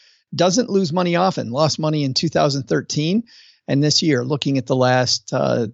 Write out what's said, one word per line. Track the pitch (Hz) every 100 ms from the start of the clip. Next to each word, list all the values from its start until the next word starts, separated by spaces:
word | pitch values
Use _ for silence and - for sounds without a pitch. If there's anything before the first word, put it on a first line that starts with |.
| _ _ _
Doesn't | 135 175 180 240
lose | 196 180
money | 175 180 170
often. | 185 156 113
Lost | 123 156 -
money | 156 151
in | 139
two | 127 165
thousand | 165 151 139
thirteen | 127 156 - 151 156 202 - - - _ -
and | 139
this | 151 151
year, | 165 127
looking | 127 143 139 139
at | 120
the | 131
last, | 127 127 123 - -
uh, | 135 139 123 110